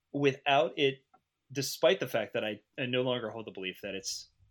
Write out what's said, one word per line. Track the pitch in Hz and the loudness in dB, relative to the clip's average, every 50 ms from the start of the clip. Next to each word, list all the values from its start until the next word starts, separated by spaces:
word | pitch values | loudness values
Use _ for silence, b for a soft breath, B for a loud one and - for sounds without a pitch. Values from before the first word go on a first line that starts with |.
| _ _ - | _ _ -4
without | 143 143 139 131 - - 147 139 139 156 180 - - | 0 2 2 2 2 2 4 4 4 4 2 0 2
it, | 147 135 135 135 _ _ _ _ _ _ _ _ _ - 131 | 2 2 2 0 _ _ _ _ _ _ _ _ _ -12 -6
despite | 139 139 - - - - 160 190 190 | -6 -4 -4 -2 2 4 4 4 4
the | - | 0
fact | 131 - 113 107 - - | -2 -2 -2 -2 -2 -2
that | 120 107 | -2 -2
I, | 107 107 107 _ _ - - | -2 -4 -6 _ _ -8 -6
I | 135 | -4
no | 123 123 127 127 | -2 0 0 2
longer | 131 123 123 113 107 | 0 0 -2 -4 -6
hold | 104 113 110 | -8 -8 -10
the | 110 95 | -12 -10
belief | 98 95 92 92 - - | -8 -6 -6 -6 -6 -8
that | 101 95 | -8 -8
it's | 98 95 - - - - - _ _ _ _ | -6 -6 -6 -8 -8 -10 -16 _ _ _ _